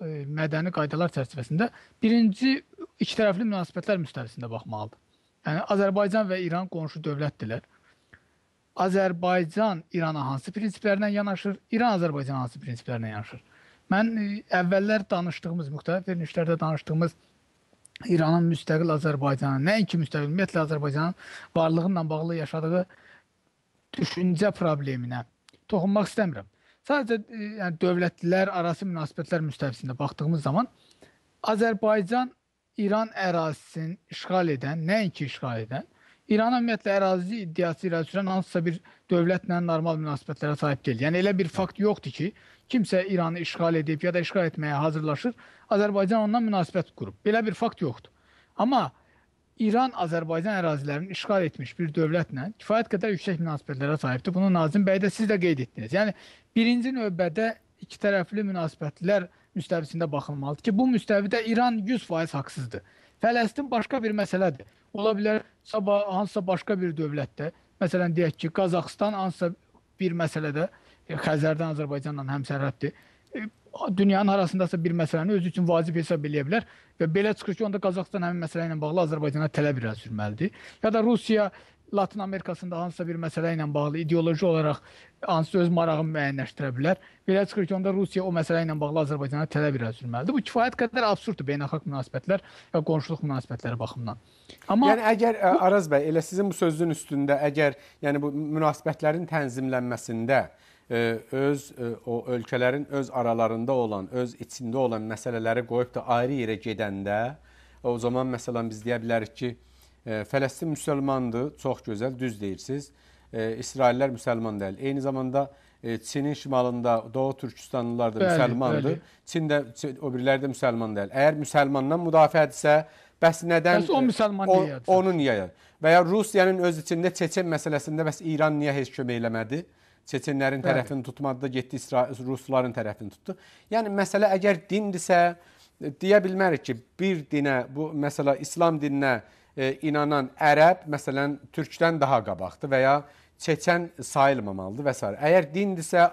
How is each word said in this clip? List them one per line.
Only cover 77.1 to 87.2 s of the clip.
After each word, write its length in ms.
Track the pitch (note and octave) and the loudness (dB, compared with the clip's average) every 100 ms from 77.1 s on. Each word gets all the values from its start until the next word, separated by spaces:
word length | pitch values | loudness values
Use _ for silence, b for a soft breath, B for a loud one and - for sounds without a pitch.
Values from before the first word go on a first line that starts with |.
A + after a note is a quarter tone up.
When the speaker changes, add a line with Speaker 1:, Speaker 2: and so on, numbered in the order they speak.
Speaker 1:
belə 200 | F#3 G#3 G3+ | 2 0 -2
çıxır 220 | - F#3 | -4 -4
ki, 60 | G#3+ | -4
onda 100 | G3 | -2
Qazaxıstan 440 | F#3+ F#3 F3+ G3 F3 | -2 -2 -4 -4 -4
həmin 160 | F3 | -4
məsələ 240 | D#3+ E3+ E3 | -6 -4 -4
ilə 140 | D#3 | -4
bağlı 240 | D3+ F3+ D#3+ | -2 0 0
Azərbaycana 440 | D#3 D3+ D3 D#3 | 0 -2 -2 -2
tələb 240 | - D3 C3 | 0 0 0
irəli 240 | A2+ A2 | -4 -6
sürməlidir. 540 | A2+ G#2+ G#2 G#2+ F#3+ B B B | -8 -6 -4 -4 -6 B B B
Ya 100 | A3 | 0
da 100 | A3+ | 2
Rusiya 480 | A3 A#3 - G#3+ G3+ B B B - | 2 2 2 2 2 B B B -4
Latın 260 | G3+ F#3 G#3 | -2 -2 -4
Amerikasında 580 | F#3+ F#3+ F#3 E3+ F3+ E3+ | -8 -8 -8 -8 -8 -6
hansısa 280 | F3+ E3 E3+ | -6 -6 -6
bir 100 | E3 | -6
məsələ 360 | E3 E3 E3 D#3+ | -6 -2 -2 -2
ilə 100 | D3+ | -2
bağlı 240 | D3 D3 D#3+ | 0 0 -2
ideoloji 480 | D#3+ E3+ E3 D#3 F#3 | 2 2 4 2 4
olaraq 320 | D#3+ D3+ C#3+ B B B - - | 4 2 0 B B B -10 0
hansısa 320 | E3 D#3+ F#3+ | 0 2 2
öz 120 | F3 | 4
marağını 380 | E3+ E3 D#3 D#3+ | 4 2 2 0
müəyyənləşdirə 560 | D#3 C#3 C3+ B2+ - C#3 B2 | 0 -2 -2 -6 -6 -6 0
bilər. 240 | D3+ F#3+ b b | 0 0 b b